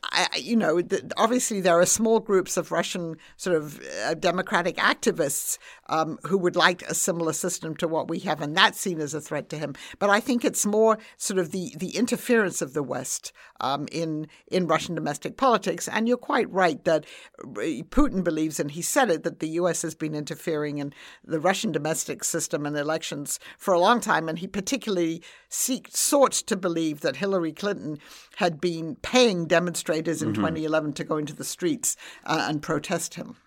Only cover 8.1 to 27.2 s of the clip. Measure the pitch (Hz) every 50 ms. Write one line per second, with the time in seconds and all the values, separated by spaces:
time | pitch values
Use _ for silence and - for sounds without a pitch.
8.1 | 165 185 185 190 156 151 156 147 151 185 196 214 190 - - 208 175 160 156 143
9.1 | 143 151 143 - 156 147 135 _ - 151 160 143 139 - - - - - 185 208
10.1 | 202 208 220 - 240 240 - 262 - - - 208 208 214 220 226 220 214 - -
11.1 | - _ - - 208 185 180 156 143 190 180 147 - 156 175 180 - 165 226 240
12.1 | - - - - 247 226 214 180 160 - 170 139 131 156 143 127 131 123 131 -
13.1 | - - - - _ _ - - _ _ - 127 139 139 147 - - 156 170 160
14.1 | 156 151 160 156 - - _ _ - 185 185 156 165 156 - - 175 156 156 151
15.1 | 143 - - 151 - - 262 269 233 208 - 196 165 175 - - - 214 226 226
16.1 | 247 247 - - 294 277 220 - 180 185 190 175 151 - _ - 160 156 156 -
17.1 | - - - - _ - - 135 - 104 107 160 151 117 160 - - 254 294 277
18.1 | - 196 180 170 160 156 156 156 151 - 160 147 143 165 165 - - 294 269 226
19.1 | 170 151 - 170 - - - 156 160 170 175 175 160 - - 165 156 _ - 156
20.1 | 151 151 151 151 165 151 - - 160 147 147 147 143 147 143 143 143 - - -
21.1 | - - _ - 151 160 143 180 196 190 - 214 156 156 147 156 160 151 - -
22.1 | 147 - - - - 165 151 - - 156 147 147 147 147 143 151 156 160 - -
23.1 | - 143 147 139 - - - - - _ - - 190 170 175 196 240 240 220 214
24.1 | 208 156 160 160 160 170 170 185 - 202 - - - 269 - - 202 180 170 165
25.1 | 165 165 - - - - _ _ - - - - 262 - - - - - - -
26.1 | - 285 269 - - - - - 220 190 175 185 170 165 165 160 151 147 - 156
27.1 | 131 135